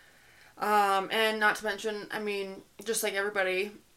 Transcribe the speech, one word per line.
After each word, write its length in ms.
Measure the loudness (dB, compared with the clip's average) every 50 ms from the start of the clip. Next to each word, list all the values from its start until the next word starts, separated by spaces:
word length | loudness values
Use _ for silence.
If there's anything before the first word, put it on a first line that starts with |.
| -20 -20 -20 -20 -20 -20 -20 -20 -20 -20 -8 -4
Um, 500 | 0 4 4 4 6 6 4 2 2 0
and 260 | 0 2 2 2 2 4
not 180 | 4 2 2
to 80 | 2 -2
mention, 420 | -4 -4 -4 -4 -4 -4 -6 -8 -8
I 80 | -8 -6
mean, 440 | -4 -4 -4 -4 -6 -6 -10 -14 -18 _ _ -12 -6
just 180 | -4 -2 -2
like 120 | -2 0 0
everybody, 580 | 0 -2 0 0 0 0 2 0 0 -2 -4 -6 -14 -20 _ _